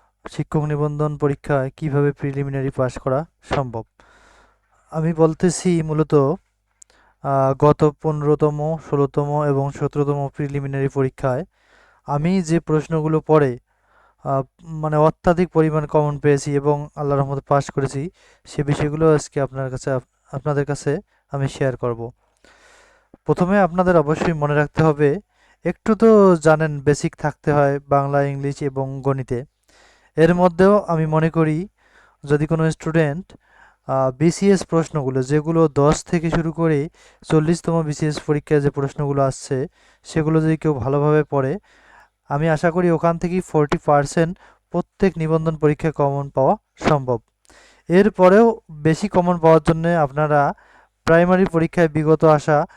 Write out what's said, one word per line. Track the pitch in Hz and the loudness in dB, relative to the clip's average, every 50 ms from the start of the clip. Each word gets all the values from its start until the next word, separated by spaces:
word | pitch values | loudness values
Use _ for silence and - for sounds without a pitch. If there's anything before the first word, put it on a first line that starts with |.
| _ _ _ _ - - | _ _ _ _ -20 -18
শিক্ষক | - - 151 - - 156 147 | -10 -10 -10 -4 -4 -4 -2
নিবন্ধন | 151 151 143 151 151 147 147 151 151 147 | -2 -4 -2 -4 -4 -2 -4 -4 -4 -4
পরীক্ষায় | 143 151 143 143 - - - 147 139 131 135 - | -2 -2 -2 -2 -4 -4 -4 -2 -2 -2 -4 -8
কিভাবে | - 160 151 135 143 143 143 143 | -8 -8 -4 -2 0 0 0 -2
প্রিলিমিনারি | - - 139 135 139 143 139 139 139 135 139 | -4 -6 -8 -6 -6 -6 -6 -6 -6 -6 -6
পাস | - - 131 123 - - | -4 -2 -4 -4 -4 -6
করা | - 139 131 139 165 - _ _ _ - - | -4 -4 -2 -4 -4 -6 _ _ _ -6 -4
সম্ভব। | 147 135 123 113 113 110 _ _ _ _ _ _ _ _ _ _ _ _ _ _ _ _ _ _ _ _ _ | -4 -4 -6 -8 -12 -12 _ _ _ _ _ _ _ _ _ _ _ _ _ _ _ _ _ _ _ _ _
আমি | - 160 156 165 170 | -8 -4 -4 -2 0
বলতেছি | 156 165 160 160 - - 180 156 - - 185 175 165 160 | 2 2 2 2 2 0 0 0 0 0 0 0 0 0
মূলত, | 156 156 151 156 - 156 | -2 -2 -2 0 2 2
আহ, | 147 139 135 170 - _ _ _ _ _ _ _ _ _ _ _ _ _ _ _ _ - 139 139 135 135 135 135 131 | 2 2 2 0 -4 _ _ _ _ _ _ _ _ _ _ _ _ _ _ _ _ -6 -2 0 0 2 0 0 2
গত | 147 147 147 - 160 151 147 _ - | 4 2 4 4 2 0 0 _ -6
পনেরোতম, | 160 151 151 147 147 151 143 151 151 151 151 147 156 160 160 - - | -4 -4 -2 0 0 0 2 0 -2 -2 -2 -6 -6 -6 -8 -8 -4
ষোলোতম | - 143 143 135 - 147 147 143 147 147 151 | -2 0 0 0 0 -4 -4 -2 -2 -2 -2
এবং | 147 139 139 139 139 | -2 -2 -2 -2 -4
সতেরোতম | 139 - 151 139 - 147 143 139 147 143 139 135 | -6 -6 -6 -6 -2 -2 -2 -2 -2 -4 -4 -8
প্রিলিমিনারি | _ - 147 139 143 143 139 139 139 139 135 131 | _ -8 -8 -6 -6 -6 -6 -6 -4 -4 -4 -2
পরীক্ষায় | - 143 135 135 - - - 135 123 139 185 - _ _ _ _ _ _ _ _ _ _ - | -2 -2 -2 -2 -4 -4 -4 -4 -4 -4 -6 -10 _ _ _ _ _ _ _ _ _ _ -10
আমি | - 143 147 151 175 190 196 175 | -6 -6 -2 -2 0 0 -2 -2
যে | 156 165 165 | 0 -2 -2
প্রশ্নগুলো | - - 156 156 143 - 160 160 151 156 160 156 | -2 -2 -2 -2 -2 -2 -4 -4 -2 0 -2 -2
পড়ে, | - - 156 156 143 131 120 123 _ _ _ _ _ _ _ _ _ _ _ _ - | 0 2 4 4 4 2 -2 -6 _ _ _ _ _ _ _ _ _ _ _ _ -8
আহ, | 143 139 135 135 - _ _ 175 | -4 -4 -4 -4 -6 _ _ -18
মানে | 165 160 156 156 156 151 | -14 -10 -8 -6 -2 0
অত্যাধিক | 151 151 156 - _ - 185 170 165 185 165 | 2 2 2 2 _ 0 0 2 2 0 0
পরিমাণ | - 160 160 160 151 156 147 | 2 0 0 2 0 -2 -4
কমন | 143 - 156 147 147 147 139 | 0 0 0 0 0 -2 -2
পেয়েছি | - 147 143 139 - 147 143 | 0 0 0 0 0 -2 -4
এবং | 143 139 147 147 147 147 147 - | -2 0 0 -2 -2 -4 -10 -10
আল্লাহর | 147 147 143 143 139 | -8 -4 -2 0 -2
রহমতে | 139 139 139 135 - - | -2 -2 -4 -8 -4 0
পাস | 143 139 135 - | 0 0 0 -2
করেছি, | - 143 135 131 - 139 139 185 _ _ _ _ _ _ _ | -6 -6 -6 -4 -6 -6 -10 -10 _ _ _ _ _ _ _
সে | - - - 143 | -16 -8 -6 -2
বিষয়গুলো | 139 151 - 151 147 143 156 160 160 156 | -2 -2 -2 -2 -4 -2 0 2 2 2
আজকে | 147 - - - 147 | 2 0 -4 -6 -6
আপনার | 139 123 127 135 135 131 | -6 -4 -6 -8 -8 -8
কাছে | 127 127 - 147 | -8 -8 -6 -4
আপ-, | 135 127 - _ _ _ _ - - | -4 -4 -6 _ _ _ _ -14 -14
আপনাদের | 135 - 151 143 143 143 | -8 -6 -4 -2 -2 -2
কাছে | 147 143 - - 120 101 95 - _ _ _ _ - | -4 -4 -6 -4 -4 -4 -4 -6 _ _ _ _ -10
আমি | - 139 139 131 | -6 -4 -4 -4
শেয়ার | - - 143 135 123 | -4 -2 -4 -4 -4
করব। | - - 123 117 113 117 120 - _ _ _ _ _ _ _ _ _ _ _ _ _ _ _ _ _ _ _ _ - - | -4 -6 -6 -6 -6 -10 -14 -14 _ _ _ _ _ _ _ _ _ _ _ _ _ _ _ _ _ _ _ _ -14 -4
প্রথমে | - 151 - 180 175 196 208 | -2 0 0 2 2 2 2
আপনাদের | 190 165 165 180 180 180 180 | 2 2 2 0 2 4 4
অবশ্যই | 165 147 143 160 - - 175 165 | 2 4 2 -2 -2 0 -2 -2
মনে | 151 147 147 147 | -2 -2 0 0
রাখতে | 147 147 143 - - 160 | 0 0 -2 0 2 2
হবে, | 160 147 143 151 139 139 - - _ _ _ _ _ _ _ - | 2 2 2 2 0 0 0 -6 _ _ _ _ _ _ _ -6
একটু | 170 180 _ - - 220 | -6 -6 _ -2 -2 0
তো | 196 233 226 220 208 196 190 180 | 4 6 6 6 8 6 6 4
জানেন | 160 151 160 156 151 160 156 147 143 | 4 4 2 2 2 2 -4 -4 -2
বেসিক | 131 147 143 - - 160 - | 0 0 0 0 0 -6 -6
থাকতে | - - 151 - _ - 160 147 | -4 -6 -6 -6 _ -2 0 2
হয় | 147 143 139 139 143 143 139 | 2 2 2 0 -2 -4 0
বাংলা, | 143 139 139 139 143 143 143 | 0 0 0 0 0 0 0
ইংলিশ | 139 139 139 139 143 139 - 147 | 0 -4 -6 -6 -6 -6 -4 -6
এবং | 139 135 135 135 135 135 139 127 | -6 -4 -4 -6 -6 -8 -6 -4
গণিতে। | 135 135 135 127 - 127 120 143 _ _ _ _ _ _ _ _ _ _ _ _ _ - | -4 -4 -4 -4 -6 -6 -8 -8 _ _ _ _ _ _ _ _ _ _ _ _ _ 0
এর | - 160 165 180 | 2 2 4 4
মধ্যেও | 175 180 185 170 165 190 196 208 208 | 4 2 0 2 4 4 4 4 4
আমি | 196 - 170 160 160 | 2 0 -2 -2 -2
মনে | 156 156 156 156 165 | 0 0 0 0 0
করি | - 165 160 156 151 156 185 208 _ _ _ _ _ _ _ _ _ _ - | 0 0 0 0 0 -4 -6 -10 _ _ _ _ _ _ _ _ _ _ -4
যদি | 139 147 147 151 | -2 0 0 0
কোনো | 151 165 160 160 160 | 0 0 0 0 0
স্টুডেন্ট, | 151 - - 165 156 165 160 147 143 175 190 _ - - _ _ _ _ _ _ _ _ _ | -2 -4 -6 -2 0 0 0 0 -2 -6 -10 _ -20 -20 _ _ _ _ _ _ _ _ _
আহ, | - 131 135 131 131 127 127 | -4 -2 0 0 0 0 0
বিসিএস | 156 170 160 - 196 196 196 180 - | 0 0 0 2 2 2 2 2 0
প্রশ্নগুলো, | - - 165 156 - - 151 131 131 131 135 127 | -2 -2 -2 -2 -2 -4 -4 -4 -2 -2 -2 -2
যেগুলো | 127 147 151 147 160 165 165 165 156 | 0 -2 -2 0 0 2 2 2 2
দশ | 131 143 139 147 160 - - | 2 2 2 2 2 0 -2
থেকে | - 185 170 156 165 | -4 -4 -2 -2 0
শুরু | 160 165 160 165 156 | -2 -2 -2 -4 -4
করে | - 165 165 156 139 147 170 _ _ _ _ _ _ - - | -2 -2 0 0 0 -2 -6 _ _ _ _ _ _ -6 0
চল্লিশতম | - 156 156 156 175 165 - - 165 165 160 | 0 2 2 2 0 -2 -2 -2 -2 -2 -2
বিসিএস | 147 147 - 160 156 147 - | -4 -4 -4 -4 -4 -4 -4
পরীক্ষায় | - - 151 147 - - 151 147 | -4 -4 -4 -4 -2 0 0 2
যে | 143 143 | 0 0
প্রশ্নগুলো | - 143 139 139 - - 147 139 143 139 135 | -2 -2 -6 -6 -6 -6 -4 -4 0 0 0
আসছে, | 135 - - - - 139 131 120 - _ _ _ _ _ _ _ | 0 -2 -6 -8 -6 -4 -4 -4 -6 _ _ _ _ _ _ _
সেগুলো | - - 165 151 151 160 160 | -8 -4 -2 0 2 2 2
যদি | 156 160 160 | 2 2 0
কেউ | 156 - 160 147 | 0 0 -2 -2
ভালোভাবে | 131 107 131 139 143 143 151 151 151 147 | -2 -2 -2 0 0 2 2 2 2 0
পড়ে, | - 147 139 131 135 160 208 _ _ _ _ _ _ _ _ _ _ _ _ _ - | 0 -2 -2 -2 -2 -4 -6 _ _ _ _ _ _ _ _ _ _ _ _ _ -6
আমি | 147 143 156 165 | -4 -2 0 0
আশা | 156 147 - 170 | 0 0 0 -2
করি | 156 180 180 175 | 0 0 0 0
ওখান | 165 156 - 170 170 165 | 0 2 0 0 -2 -2
থেকেই | - 175 175 185 | -4 -4 -4 -4
ফর্টি | 175 - - 156 147 147 - 165 - | -4 -2 -2 -2 0 0 -2 -4 0
পার্সেন্ট | - 147 143 143 143 - 175 165 165 190 _ _ _ _ _ _ _ | 2 2 2 2 0 -2 -2 -2 -2 -4 _ _ _ _ _ _ _
প্রত্যেক | - 175 - _ _ - - 190 - 165 | -6 -6 -6 _ _ -2 -2 -2 0 -2
নিবন্ধন | 160 156 160 160 160 165 160 | -4 0 0 0 0 -2 -4
পরীক্ষায় | 147 156 151 151 - - 160 139 | 0 0 0 0 0 -2 -4 -2
কমন | - 143 139 139 139 139 - | 0 -2 -2 -2 -4 -6 -6
পাওয়া | - 139 131 147 202 - _ _ _ - - - | -2 0 0 0 0 -2 _ _ _ -6 -2 0
সম্ভব। | 156 143 131 123 123 117 _ _ _ _ _ _ - _ _ _ _ _ _ - | 0 0 0 -4 -6 -6 _ _ _ _ _ _ -20 _ _ _ _ _ _ 0
এরপরেও | 165 185 202 214 - - 185 180 190 214 233 233 214 - _ _ | 2 4 4 4 2 4 4 6 8 6 6 4 2 -2 _ _
বেশি | 156 151 147 160 160 - - 208 | -14 -4 0 0 0 0 -2 -2
কমন | - 190 175 175 180 170 | 0 0 0 2 0 2
পাওয়ার | 160 160 160 160 156 - | 4 4 4 4 4 2
জন্যে | 165 165 165 170 175 | -2 0 0 0 0
আপনারা | 170 147 131 135 147 156 147 151 147 143 151 202 _ _ _ _ _ _ _ _ _ - | 0 0 -2 0 -2 -2 0 2 2 2 0 -2 _ _ _ _ _ _ _ _ _ 0
প্রাইমারি | - 165 170 175 180 185 185 190 | 2 4 4 4 4 4 2 2
পরীক্ষায় | - - 165 160 165 - - 170 156 | 0 0 -2 -2 -2 0 0 0 0
বিগত | 147 156 156 151 160 156 165 | 0 -2 0 2 2 4 4
আসা | 160 151 147 - - 151 143 165 - _ | 4 4 4 2 2 0 0 0 -2 _